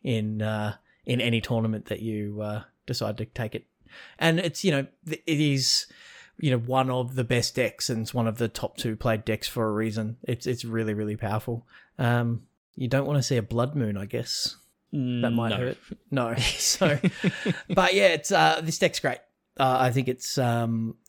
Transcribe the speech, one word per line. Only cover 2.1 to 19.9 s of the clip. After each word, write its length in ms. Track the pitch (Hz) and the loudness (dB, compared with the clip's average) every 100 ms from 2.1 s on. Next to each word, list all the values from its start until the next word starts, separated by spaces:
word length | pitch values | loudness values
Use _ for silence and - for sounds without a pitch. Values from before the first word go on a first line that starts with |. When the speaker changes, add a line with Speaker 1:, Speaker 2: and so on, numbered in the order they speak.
| 107 104 104 | -4 -4 -6
Speaker 1:
uh, 220 | 107 104 - _ - | -6 -6 -10 _ -8
decide 320 | 123 107 107 | -4 -4 -4
to 80 | 110 | -8
take 280 | - 110 | -6 -6
it. 120 | 110 - _ - - - - | -8 -12 _ -20 -20 -18 -2
And 220 | 165 165 | 2 2
it's, 240 | 170 - | 0 -2
you 60 | 190 | 0
know, 140 | 139 131 _ 160 | 0 -2 _ -10
th-, 160 | 147 - | -6 -2
it 140 | 151 | 2
is, 460 | 151 139 135 - - - - - - - | 2 2 2 0 -2 -12 -20 -20 -20 -4
you 100 | 147 | 0
know, 80 | 123 | 2
one 320 | 117 131 131 | 2 2 2
of 240 | 127 123 | 0 -2
the 100 | 127 | -2
best 300 | 117 123 - - | 0 2 2 0
decks 340 | 113 - - | 0 -2 -4
and 120 | 113 | -2
it's 120 | 113 | -2
one 120 | 123 113 | 0 0
of 120 | 110 | 0
the 100 | 113 | -2
top 280 | - 110 - | -2 -6 -4
two 200 | 120 110 | -4 -2
played 280 | 120 110 | 0 0
decks 220 | 110 107 - | 0 -4 -4
for 200 | 123 110 | -2 0
a 40 | |
reason. 440 | 104 113 110 110 117 | 0 0 -2 -4 -4
It's, 240 | - 120 131 | -6 -4 -2
it's 180 | 123 | -4
really, 300 | 117 113 110 | -2 -2 0
really 220 | 104 104 104 | -2 -2 -2
powerful. 500 | 107 107 - 117 - - - - | -2 -2 -2 -6 -8 -20 -14 -2
Um, 440 | 120 120 120 117 - _ _ | 2 2 2 -2 -8 _ _
you 140 | - 123 | -8 0
don't 180 | 135 139 | 0 2
wanna 160 | 143 | 0
see 140 | - 123 | 2 0
a 60 | |
Blood 320 | 107 117 127 151 | 0 0 0 0
Moon, 200 | 110 101 | -2 -2
I 100 | 98 | -6
guess. 500 | 117 - - - - _ _ _ | -6 -6 -4 -6 -8 _ _ _
That 380 | 147 123 123 120 | -4 -2 0 0
might 160 | 117 117 | 0 0
Speaker 2:
No. 60 | 104 | 0
Speaker 1:
hurt. 220 | 123 - - - - | -2 -4 -12 -16 -4
No. 240 | 135 113 | -2 0
<laughs> 40 | 123 | 0
So, 600 | 113 - - - 170 147 180 - 196 | -2 0 0 2 2 2 0 0 -2
Speaker 2:
<laughs> 340 | - 202 - - | 0 -2 -4 -2
Speaker 1:
but 260 | 190 180 | 2 4
yeah, 140 | 190 196 | 6 4
it's, 220 | 160 - | 4 2
uh, 280 | 185 156 151 | 6 6 4
this 160 | 165 - | 0 2
deck's 220 | 180 - | 0 2
great. 180 | 131 123 _ _ _ - | -2 -4 _ _ _ 0
Uh, 180 | 131 127 | 4 4
I 100 | 127 | 4